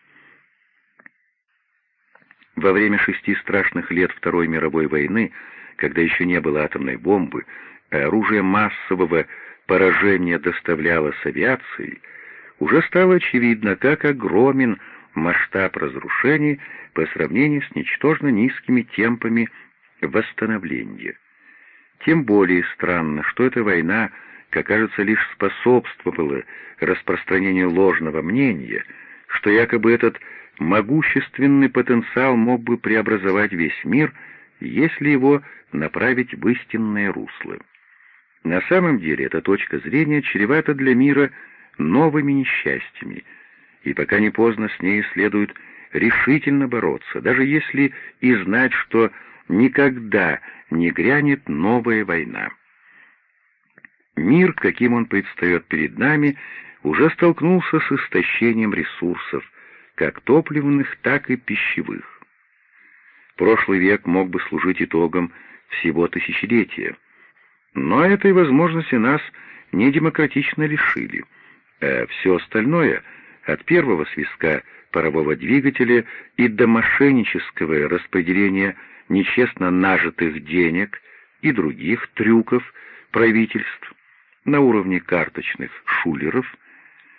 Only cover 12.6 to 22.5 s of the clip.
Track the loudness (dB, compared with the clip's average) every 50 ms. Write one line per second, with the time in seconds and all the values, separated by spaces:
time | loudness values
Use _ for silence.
12.6 | -2 2 2 2 2 2 2 2 4 4 4 4 2 0 0 2 2 2 2 2
13.6 | 0 -2 -2 0 2 0 2 2 0 -2 -2 -2 -2 0 2 4 4 4 4 2
14.6 | 2 0 0 -4 -8 -18 -20 -20 -20 _ -6 -4 -2 0 0 0 -2 -2 -2 -2
15.6 | -2 -2 -2 -4 -6 -6 -6 -8 -8 -6 -4 -2 0 2 2 2 2 0 -2 -4
16.6 | -6 -16 -18 -20 -20 -10 -4 -4 -4 -4 -2 -4 -4 -2 0 0 0 2 0 -2
17.6 | -4 -6 -8 -8 -6 -6 -4 -2 0 0 0 0 0 0 2 2 2 0 -2 -4
18.6 | -2 0 0 0 0 -2 -4 -2 0 0 0 -2 -2 -2 0 0 -2 -2 -6 -12
19.6 | -20 -20 _ _ _ _ _ _ -6 -2 -2 -2 -2 -4 -4 -6 -4 -4 -4 -4
20.6 | -4 -6 -6 -8 -8 -10 -12 -14 -12 -14 -14 -14 _ _ _ _ _ -20 -20 -20
21.6 | -20 -20 -20 _ _ _ _ -6 0 2 2 2 2 4 4 6 6 6